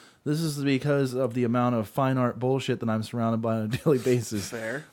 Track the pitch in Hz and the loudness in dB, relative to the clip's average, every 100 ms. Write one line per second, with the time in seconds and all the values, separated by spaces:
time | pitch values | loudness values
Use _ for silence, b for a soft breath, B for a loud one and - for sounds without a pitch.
0 | B B - 151 165 143 139 131 147 143 | B B -4 -2 -2 -2 0 2 2 2
1 | 131 123 127 123 120 123 123 120 101 - | 2 0 -2 0 2 2 2 2 -2 0
2 | 131 131 123 117 127 135 127 117 117 110 | 2 2 0 0 0 0 0 -2 0 -2
3 | 104 120 113 113 113 110 110 120 165 131 | -2 -2 0 0 0 0 -2 0 2 2
4 | 123 123 107 104 87 117 110 139 - | 4 2 0 -6 -6 -8 -6 -8 -8